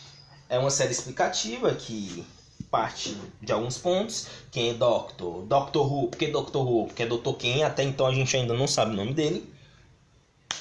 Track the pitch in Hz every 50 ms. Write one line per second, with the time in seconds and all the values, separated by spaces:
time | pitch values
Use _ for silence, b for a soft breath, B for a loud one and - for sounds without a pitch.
0 | B B B B B B B B B - 123 127 135 139 131 - 131 117 120 -
1 | - 123 131 - 180 - - - - 214 233 254 247 165 123 - - - 113 107
2 | 101 92 85 85 87 - - - - - - - - - - 123 110 117 - -
3 | - - 110 101 95 92 - - - 110 117 107 117 123 127 - - 180 180 185
4 | 208 226 - - - B B B B B B 123 120 120 117 113 127 120 113 98
5 | - - - - 90 87 82 90 92 104 135 139 - - - 156 139 131 143 143
6 | 127 - - - 160 143 139 139 127 - - 147 135 127 120 113 101 - - -
7 | 117 117 120 117 - 139 131 - - 120 123 143 156 143 127 - 135 139 135 -
8 | 135 131 131 131 135 127 - 131 123 117 117 120 135 139 - - 117 107 110 98
9 | 98 117 139 160 151 151 175 214 - - B B B B B B B B B _
10 | _ _ _ _ _ _ _ _ _ - - -